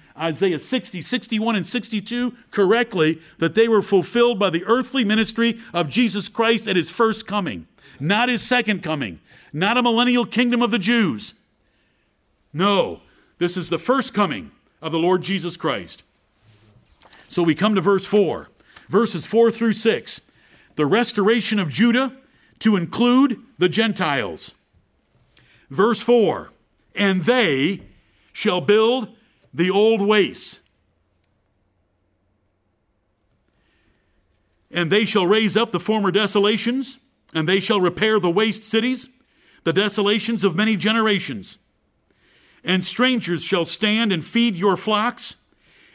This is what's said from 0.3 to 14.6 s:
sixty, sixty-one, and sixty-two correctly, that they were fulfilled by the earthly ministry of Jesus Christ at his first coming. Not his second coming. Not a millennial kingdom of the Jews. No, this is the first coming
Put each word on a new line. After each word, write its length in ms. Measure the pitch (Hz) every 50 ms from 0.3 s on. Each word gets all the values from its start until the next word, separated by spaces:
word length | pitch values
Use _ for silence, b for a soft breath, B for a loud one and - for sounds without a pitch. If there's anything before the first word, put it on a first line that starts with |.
| 156 - 196 185 165 139
sixty, 420 | - - 262 240 - - - 175
sixty-one, 540 | - - 247 226 - - 226 214 220 233 220
and 100 | 196 165
sixty-two 680 | - - 247 - - 220 202 202 - 240 240 247 247 B B B B
correctly, 680 | - 208 196 185 220 240 240 233 208 175 156 156 160 165 B B B B
that 160 | 165 160 -
they 120 | 214 226
were 140 | 233 220 202
fulfilled 560 | 196 - 202 185 147 - - 240 233 240 233
by 140 | 190 208 185
the 140 | 160 175 180
earthly 380 | 190 233 262 - - - 269 226
ministry 560 | 202 214 220 220 - - 233 233 233 226 B B B B
of 160 | 170 170 139
Jesus 400 | 117 240 247 208 170 208 - -
Christ 380 | - 233 226 233 233 220 -
at 80 | 208 190
his 160 | 175 151 -
first 340 | - - 226 220 214 214 -
coming. 420 | - 202 208 180 135 98 82 - _ _ B B B B B
Not 300 | 139 170 208 214 247 254
his 140 | 247 196 -
second 400 | - 247 247 226 214 202 180 -
coming. 360 | 156 156 143 123 95 82 - b b b b b b
Not 260 | b 151 185 208 240
a 60 | 247 233
millennial 420 | 240 226 233 240 247 247 247 226
kingdom 360 | - - 226 254 240 240 233
of 100 | 247 214
the 80 | 226 208
Jews. 540 | 170 208 240 233 208 160 113 104 - - - _ _ _ _ _ _ _ _ _ _ _ _ _ _ _ _ _ _ _ _ _ _ _
No, 500 | - 151 190 208 202 185 127 92 82 - b b b b b b b b
this 180 | 175 175 180
is 120 | 185 170 -
the 100 | 170 156
first 340 | - - 262 269 - - -
coming 380 | 202 202 160 123 95 78 - _ _